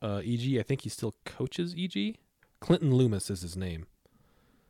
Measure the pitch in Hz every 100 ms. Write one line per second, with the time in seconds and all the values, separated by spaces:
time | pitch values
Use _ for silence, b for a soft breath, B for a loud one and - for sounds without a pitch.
0 | 110 101 101 120 127 127 - 135 107 -
1 | 113 - - - 127 - 175 170 185 196
2 | 208 226 _ _ _ - - 170 147 127
3 | 127 101 - 98 87 90 92 82 82 _
4 | _ b b b b b